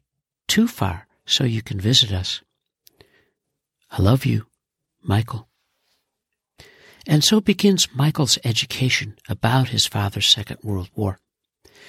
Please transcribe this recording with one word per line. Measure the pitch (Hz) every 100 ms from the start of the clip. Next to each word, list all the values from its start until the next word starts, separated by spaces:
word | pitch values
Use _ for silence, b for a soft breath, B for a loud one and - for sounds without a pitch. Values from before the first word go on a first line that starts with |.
| _ _ _ _ -
too | - 233
far | - 95 87 - _ -
so | -
you | 131 113
can | - 101
visit | 107 - 110
us. | 92 90 - - _ _ _ _ _ b b b b b _ _ _ _
I | -
love | 101 131
you, | 131 110 - _ _ _ _ _
Michael." | - 101 - 113 - _ _ _ _ _ _ _ _ _ _ _ B B B B
And | B 151
so | - 214
begins | 208 190 202 185 -
Michael's | 127 147 - 139 -
education | - 110 - - 127 - 107 - -
about | - 117 131 127
his | 107 -
father's | 110 101 104 -
Second | - 107 -
World | 107 98 90
War. | - 104 95 _ _ _ _ _ B